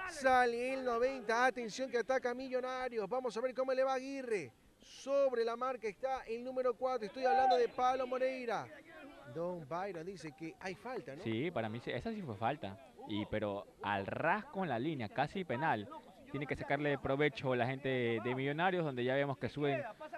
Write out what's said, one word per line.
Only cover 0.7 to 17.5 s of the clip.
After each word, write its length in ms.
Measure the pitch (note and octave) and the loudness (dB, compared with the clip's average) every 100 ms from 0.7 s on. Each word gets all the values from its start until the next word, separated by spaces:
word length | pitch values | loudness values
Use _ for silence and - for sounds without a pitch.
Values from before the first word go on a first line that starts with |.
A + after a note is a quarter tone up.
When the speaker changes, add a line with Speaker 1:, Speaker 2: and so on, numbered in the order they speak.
Speaker 1:
el 100 | C4+ | -2
noventa, 640 | B3+ A#3 B3+ C4+ A3+ A#3 B3+ | 0 2 2 0 2 4 4
atención 420 | B3 A#3 F#3+ C4 | 2 -4 -4 -2
que 100 | A#3 | 0
ataca 360 | A3+ C4 B3 | 2 0 0
Millonarios, 760 | B3 C4 B3+ B3+ B3+ B3+ A#3 F#3+ | -4 -4 -2 -2 -2 -2 -2 -2
vamos 280 | B3+ B3+ G#3 | -2 -2 0
a 40 | |
ver 140 | B3+ | -2
cómo 180 | B3+ C4 | 0 0
le 120 | B3+ | 4
va 100 | C4 | 4
Aguirre. 580 | C4 C4 C#4 B3 G#3+ C3 - - _ | 2 -2 -4 -2 -2 -2 -10 -20 _
Sobre 640 | - - C4 C#4 C4+ A#3+ | -20 -10 0 4 6 4
la 120 | A3+ A#3 | 2 0
marca 300 | B3+ B3+ G#3+ | -2 -2 -4
está 380 | F#3+ C4 C4 | -4 -2 -2
el 180 | G#3 A3+ | -4 -6
número 340 | B3 C4 B3+ A#3+ | -4 0 0 2
cuatro, 300 | B3+ B3+ G#3 | 0 0 -2
estoy 180 | A3 | 0
hablando 320 | C4 C4 C4 B3+ | 4 6 8 6
de 120 | A#3 | 4
Pablo 380 | - B3+ C4 B3+ | 4 2 2 0
Moreira. 600 | B3+ C4 C4 A#3+ G3 A#2+ - - - - - - | 0 0 0 -2 -2 -4 -10 -18 -18 -16 -16 -10
Don 340 | C3 E3+ F3+ C#3+ | -6 -4 -4 -6
Byron 380 | E3 G3+ F3 | -4 -4 -6
dice 280 | E3+ F#3+ D#3 - | -8 -8 -10 -10
que 180 | E3 - | -10 -8
hay 140 | F#3 | -10
falta, 400 | F#3 A#3 G#3+ D#3 | -8 -8 -8 -8
¿no? 80 | C3+ | -6
Speaker 2:
Sí, 280 | A#2 A2+ D#3+ | -2 0 0
para 180 | B2 A2 | 0 -2
mí 120 | A2+ | -4
sí, 100 | - | -4
esa 220 | B2 A3+ | -4 -4
sí 80 | G#3+ | -6
fue 160 | E3 G2 | -6 -2
falta, 420 | A2+ D3 G2 G2 - - - | 0 0 -4 -10 -16 -16 -6
y, 160 | G#2 G#2 | -4 -2
pero 400 | G#2+ G#2 G2+ - - | -2 -2 -4 -8 -6
al 240 | G2+ G2+ F#2+ | -2 0 0
ras 380 | - D3+ G3+ | -2 0 0
con 240 | G3+ G3 F3+ | -2 -4 -2
la 100 | A#2 | 0
línea, 300 | C#3 D3 G#2+ | -2 -2 -2
casi 360 | - D3 G3+ | -2 -2 -2
penal. 440 | F3+ A#2+ D#3+ A#2+ G2 - - - - | -4 0 0 0 -2 -10 -16 -20 -10
Tiene 160 | C#3 C#3+ | -6 -4
que 80 | |
sacarle 440 | D#3 - D#3+ D3 C#3 | -2 0 0 2 0
provecho 560 | C3+ C#3 D3 C#3 C#3+ | 0 2 2 2 0